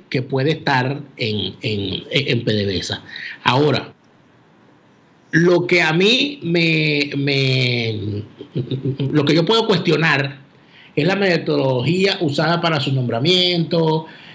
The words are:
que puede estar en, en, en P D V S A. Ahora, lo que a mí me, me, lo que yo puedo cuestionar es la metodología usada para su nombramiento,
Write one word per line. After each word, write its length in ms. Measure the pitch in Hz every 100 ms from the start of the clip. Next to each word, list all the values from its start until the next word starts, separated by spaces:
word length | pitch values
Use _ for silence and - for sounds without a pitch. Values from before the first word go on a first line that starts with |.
| -
que 120 | 139
puede 300 | - 135 139
estar 500 | 156 156 135 123 143 147 -
en, 380 | 113 104 98 -
en, 420 | - 107 98 90 -
en 320 | 104 143 127
P 100 | 117
D 120 | 107 98
V 120 | 87
S 160 | -
A. 80 | 95 - - - -
Ahora, 500 | - 127 147 117 92 - _ _ _ _ _ _ _ _ _ _ _ _ _
lo 340 | 160 170 175 175
que 160 | 175
a 120 | 165
mí 460 | 160 196 262 285 -
me, 680 | 170 170 165 160 156 147 143 139
me, 1080 | 143 139 135 131 123 120 113 107 101 104 104 - - 143 127 131 139 131 139
lo 120 | 147
que 100 | 143
yo 120 | 160 165
puedo 200 | 226 226
cuestionar 760 | 185 175 151 160 139 139 - - - _ - - -
es 120 | 156
la 80 | 196
metodología 1000 | 196 170 - 147 135 127 120 180 190 196
usada 380 | 165 135 156 170
para 180 | 165 156
su 120 | 135
nombramiento, 1120 | 135 120 117 151 185 180 175 160 170 160 156 160 - -